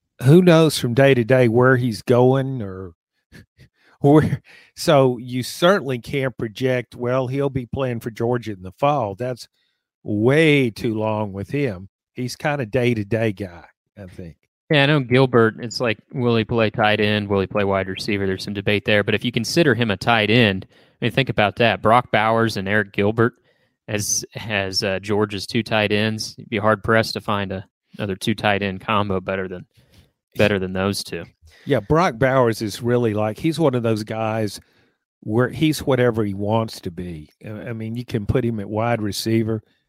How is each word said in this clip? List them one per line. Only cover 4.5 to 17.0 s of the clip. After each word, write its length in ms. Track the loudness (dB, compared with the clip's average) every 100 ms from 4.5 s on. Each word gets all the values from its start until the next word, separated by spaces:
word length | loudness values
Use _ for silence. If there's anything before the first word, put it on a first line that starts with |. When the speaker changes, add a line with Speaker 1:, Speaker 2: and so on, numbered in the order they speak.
| -20 _ -4
Speaker 1:
So 420 | 2 4 4 0
you 240 | -6 -6
certainly 560 | -6 0 2 2 -2 -6
can't 380 | -6 -4 -4 -4
project, 580 | -8 -2 -2 -2 -4
"Well, 320 | -6 -2 -2 -2
he'll 240 | -2 -4
be 160 | -4 -6
playing 340 | -4 -4 -4
for 100 | -8
Georgia 420 | -4 -2 -2 -4
in 100 | -12
the 100 | -14
fall." 420 | -2 0 0 -4
That's 340 | -6 -8 -8 -16 _ _ _ _ _
way 680 | -6 0 2 4 4 4 2
too 240 | -2 -4
long 380 | -2 -2 -2 -4
with 180 | -8 -8
him. 380 | -4 -4 -6 -14 _ _
He's 220 | -10 -10 -4
kinda 300 | -4 -4 -2
day-to-day 680 | 0 0 0 -2 -2 -2
guy, 340 | -4 -12 -14 -20 _ _ -20
I 100 | -20
think. 300 | -16 -18 -20 _ _ -2
Speaker 2:
Yeah, 140 | 2
I 20 | 2
know 140 | 2
Gilbert, 560 | 2 2 4 4 2 0
it's 200 | -10 -6
like, 180 | -4 -6 _
will 240 | -4 0 0
he 80 |
play 260 | 0 0 0
tight 280 | 2 2
end? 300 | 2